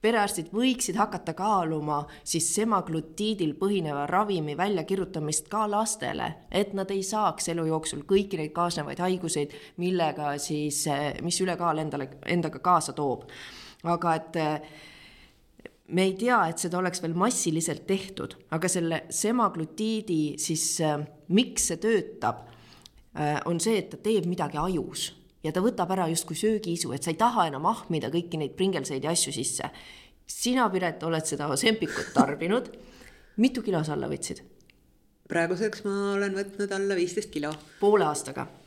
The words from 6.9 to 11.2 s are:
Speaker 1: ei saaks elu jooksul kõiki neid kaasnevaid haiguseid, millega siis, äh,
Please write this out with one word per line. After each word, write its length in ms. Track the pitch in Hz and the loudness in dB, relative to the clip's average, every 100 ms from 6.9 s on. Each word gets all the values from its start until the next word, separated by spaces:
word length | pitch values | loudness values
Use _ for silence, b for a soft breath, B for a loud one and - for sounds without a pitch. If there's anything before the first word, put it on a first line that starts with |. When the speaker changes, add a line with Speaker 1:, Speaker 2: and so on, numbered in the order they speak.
Speaker 1:
ei 120 | 196 190 | -4 -2
saaks 460 | 214 202 160 - | 2 2 0 -4
elu 140 | 170 160 | 0 0
jooksul 360 | 160 160 147 143 | 0 -2 -8 4
kõiki 300 | 190 196 170 | 4 4 -2
neid 120 | 151 151 | -4 0
kaasnevaid 460 | 175 170 147 139 | 0 0 -4 -2
haiguseid, 500 | 180 185 175 156 143 B B - | 0 0 -2 -2 -4 B B -4
millega 520 | 175 185 160 147 147 143 | 0 2 2 0 -4 -4
siis, 460 | 143 151 151 143 160 | -4 -2 -2 -2 0
äh, 240 | 143 147 - | 0 -2 -2